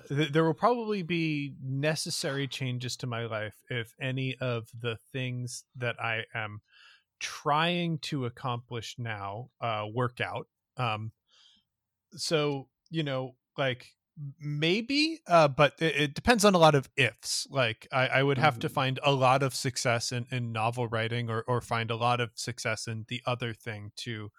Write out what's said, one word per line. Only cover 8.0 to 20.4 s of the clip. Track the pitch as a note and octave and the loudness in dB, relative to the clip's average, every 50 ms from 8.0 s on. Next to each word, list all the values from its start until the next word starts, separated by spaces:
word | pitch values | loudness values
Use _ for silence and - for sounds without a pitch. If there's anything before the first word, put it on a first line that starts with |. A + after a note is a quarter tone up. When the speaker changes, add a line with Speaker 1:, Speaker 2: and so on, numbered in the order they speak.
| - - D#3 C#3 B2 | -4 -4 -4 -2 -4
Speaker 1:
accomplish | A#2 - - - B2+ A#2+ A#2+ - - A#2+ A#2 G#2+ - - | -4 -6 -6 -4 -4 -4 -4 -6 -8 -8 -8 -8 -8 -10
now, | - A#2 A2+ A2 G2+ G2 G2 G2+ A2+ B2 B2+ _ - | -8 -8 -6 -6 -6 -6 -6 -8 -8 -12 -14 _ -6
uh, | B2 A#2 A2 G#2+ G#2 G#2+ G#2+ | -4 -2 -2 -2 -4 -4 -2
work | B2+ B2 A#2 - - | -2 -2 -2 -2 -4
out. | G#2+ F#2 F#2+ B2 - _ _ _ _ _ - | -4 -4 -4 -8 -10 _ _ _ _ _ -6
Um, | - B2+ A2+ A2 G#2+ A2 A2 - _ _ _ _ _ _ _ _ _ _ _ _ _ _ _ _ _ _ _ - | -2 -2 -2 -2 -2 -6 -10 -12 _ _ _ _ _ _ _ _ _ _ _ _ _ _ _ _ _ _ _ -12
so, | D#3 - - E3+ D3+ D3 D3 C#3+ C3+ C3 _ _ _ _ - | -8 -4 0 0 2 2 0 -2 -4 -8 _ _ _ _ -8
you | D#3+ E3 D3+ | -4 -4 -2
know, | C#3+ C3+ C3 C3 B2+ - _ _ _ - | -2 -2 -4 -6 -8 -12 _ _ _ -4
like, | - C#3 C3 A#2+ B2+ - - _ _ _ _ - | -2 0 0 0 -4 -8 -20 _ _ _ _ -16
m-, | D#3 C#3+ C#3 - - D3 D3 D3 D3 | -14 -12 -12 -12 -8 -6 -6 -2 0
maybe, | D#3+ E3 F#3 A#3 A3+ A#3 C#4 D4 D4+ D#4+ E4 D4 - | 2 2 2 2 0 0 2 2 2 0 -2 -4 0
uh, | - F3 E3 D#3 | 6 6 8 8
but | C#3+ B2+ - D3 C3+ - - | 6 6 6 4 4 4 2
it, | D#3+ D#3+ - | 0 2 2
it | C#3+ D3+ C#3+ C#3+ | 2 0 0 0
depends | - - A#3 B3 G#3 F#3+ | 0 4 4 4 6 6
on | G#3 F#3+ | 6 8
a | F3 | 10
lot | E3 D#3 D3 | 8 8 8
of | C3+ - - - | 6 2 0 0
ifs. | - B2+ G#2+ - _ - - - - - - | 2 2 2 2 _ -6 -6 -4 -4 -4 -4
Like, | C#3 C3+ B2 A2+ A2+ - - - | 0 0 0 0 0 -4 -6 -2
I, | C#3 C3 C3 | 0 2 2
I | A#2+ B2 C3 C#3 | 4 4 4 4
would | C#3 C#3 | 4 4
have | B2+ D#3+ D3+ A#2+ A2+ | 4 4 4 4 2
to | D#3+ | -4
Speaker 2:
Mm-hmm. | D3+ - | -4 -2
Speaker 1:
find | D3 C3 C3 C3 C3 - | 0 0 0 0 0 2
a | C#3+ C#3+ | 2 4
lot | B2+ C3 B2+ C3+ C3+ C#3 | 6 6 6 6 6 4
of | B2+ - | 0 -2
success | - - C3 - - - C3 A#2 A#2 - - | -2 -4 -4 -2 -2 0 2 2 2 0 -2
in, | B2+ A#2+ A#2+ - | -4 -6 -6 -4
in | C3 B2 | -4 -4